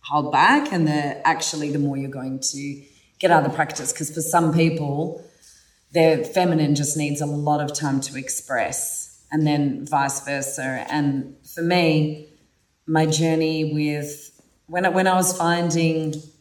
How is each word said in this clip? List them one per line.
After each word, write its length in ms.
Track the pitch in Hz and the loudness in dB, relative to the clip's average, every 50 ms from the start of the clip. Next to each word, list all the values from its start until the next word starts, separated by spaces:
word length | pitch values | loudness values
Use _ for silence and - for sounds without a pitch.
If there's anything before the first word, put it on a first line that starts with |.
hold 300 | _ - 147 147 139 147 | _ 0 0 0 0 2
back, 400 | 143 135 160 202 262 294 285 - | 4 4 6 6 6 4 2 0
and 140 | 196 175 160 | 0 0 2
the, 420 | 151 151 151 147 143 139 - - 165 | 2 2 0 -2 -2 -6 -2 0 0
actually 440 | 160 156 - - - 151 147 147 | 0 0 -2 -6 -4 -4 -4 -2
the 80 | 143 147 | -2 0
more 180 | 143 143 139 135 | 0 0 -2 -4
you're 140 | 139 135 | -6 -8
going 280 | 135 135 127 135 135 131 - - | -8 -8 -8 -8 -8 -6 -6 -6
to 320 | - 139 143 143 143 139 - - _ _ _ _ _ _ | -6 -6 -8 -10 -10 -12 -16 -20 _ _ _ _ _ _
get 140 | - 180 | 2 4
out 120 | 170 156 147 | 6 6 4
of 60 | 143 | 2
the 60 | 135 | 0
practice. 360 | - 156 147 - - - - | -2 -2 -2 -2 -8 -6 -6
'Cause 200 | - - 160 - | -6 -6 -6 -6
for 100 | - 165 | -4 -6
some 320 | 151 - - 175 165 160 151 | -4 2 2 4 4 4 4
people, 720 | 170 165 160 - 160 151 139 139 143 165 - - - - - _ _ _ - - _ _ _ _ _ _ _ - | 4 4 4 2 0 -2 -2 -2 -2 -4 -4 -6 -10 -16 -20 _ _ _ -20 -20 _ _ _ _ _ _ _ 2
their 300 | 170 160 160 156 - - | 4 6 6 6 4 0
feminine 520 | - - 190 180 175 156 160 151 143 147 | -2 0 2 2 4 4 2 4 2 2
just 200 | 139 147 139 - | 2 0 -2 -2
needs 260 | 160 147 147 143 143 | -2 -2 -2 -2 -2
a 40 | 151 | -4
lot 340 | 143 147 147 147 151 147 151 | -4 -4 -2 0 0 0 0
of 140 | 147 143 - | 0 -4 -6
time 260 | - 151 143 135 135 | -4 -2 0 -2 -2
to 160 | - - 135 127 | -2 -4 -10 -10
express, 1000 | 135 - - - - - 135 120 110 - - - - - - - - - - _ _ _ | -8 -8 -8 -8 -6 -4 -2 -2 -2 -2 -4 -6 -6 -6 -8 -10 -12 -14 -18 _ _ _
and 160 | - 156 156 151 | 0 0 2 2
then 360 | 147 143 143 143 127 - 139 147 | 2 2 0 0 -2 -4 -6 -2
vice 320 | 156 143 139 139 - - | 0 0 0 0 -2 -6
versa. 680 | - 143 143 139 135 135 - - 131 135 131 123 - - | -6 -6 -6 -6 -6 -6 -8 -6 -6 -6 -6 -6 -6 -4
And 460 | - 151 147 143 135 135 131 - - _ _ - - | -2 0 0 0 0 -2 -6 -8 -12 _ _ -16 -8
for 80 | - 165 | -4 -2
me, 640 | 170 175 180 170 160 156 156 156 151 - - - - _ _ _ _ _ _ _ _ _ _ _ | 2 2 4 4 4 4 2 2 0 -2 -8 -14 -20 _ _ _ _ _ _ _ _ _ _ _
my 220 | - 156 156 156 156 | -2 0 2 2 2
journey 680 | 156 147 165 165 160 160 160 160 160 160 156 151 147 | 2 0 2 2 2 2 0 0 0 -2 -2 -2 -2
with, 560 | 151 151 151 147 147 147 147 - - - - _ _ _ _ _ _ _ _ | -2 -2 -2 -2 -4 -6 -8 -12 -14 -18 -20 _ _ _ _ _ _ _ _
when 180 | 165 180 185 | -4 0 0
I, 40 | 185 | 2
when 180 | 170 185 185 190 | 2 2 2 4
I 80 | 185 | 4
was 200 | 185 180 180 185 | 4 2 0 0
finding 880 | - 170 170 170 175 170 170 151 170 165 160 160 160 160 156 147 151 - - _ _ | 0 2 2 2 2 2 0 2 2 2 2 2 0 -2 -4 -6 -8 -12 -16 _ _